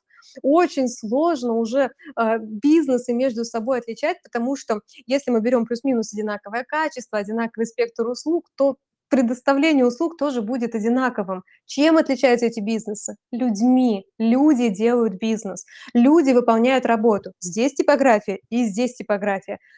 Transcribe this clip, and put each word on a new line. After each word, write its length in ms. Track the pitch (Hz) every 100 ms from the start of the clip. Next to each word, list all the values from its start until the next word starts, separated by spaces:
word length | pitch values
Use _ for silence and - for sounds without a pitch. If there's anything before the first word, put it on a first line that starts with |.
| _ _ _ 254
Очень 460 | 269 330 349 277 247
сложно 640 | - 208 262 339 285 240
уже, 380 | 226 220 269 254 _ 311 -
э, 180 | 220 226
бизнесы 720 | 220 214 285 330 269 247 240
между 320 | 240 269 226 226
собой 340 | 226 220 247
отличать, 380 | 233 214 302 359
потому 320 | _ 240 247 269
что 240 | - 208 _ - -
если 240 | 269 -
мы 100 | 226
берем 240 | 226 240 233
плюс-минус 480 | 233 277 233 208
одинаковое 520 | 208 214 208 202 233 262
качество, 520 | 302 311 247 - 208
одинаковый 480 | 202 226 226 220 226
спектр 400 | - 233 - 233
услуг, 400 | 247 302 339 - -
то 200 | 277 262 _ _ -
предоставление 760 | 262 233 254 - 277 320 277 247
услуг 320 | 247 330 -
тоже 240 | 285 247
будет 340 | 208 262 233 226
одинаковым. 680 | 226 254 254 247 185 185 - _ -
Чем 300 | 277 311 320
отличаются 500 | 302 262 254 240 233
эти 120 | 233
бизнесы? 560 | 202 220 202 208 - 208 -
Людьми. 760 | 233 247 202 247 254 247 196 - -
Люди 500 | 226 254 302 247 233
делают 440 | 185 233 240 220 190
бизнес. 460 | 226 220 196 - - - -
Люди 380 | 240 262 330 269
выполняют 520 | 247 240 226 247 262 233
работу. 440 | 226 226 196 190 -
Здесь 340 | 175 208 277 -
типография 640 | - 233 269 208 208 190 -
и 160 | 233 226
здесь 300 | 190 247 -
типография. 640 | - 202 202 196 - 202 _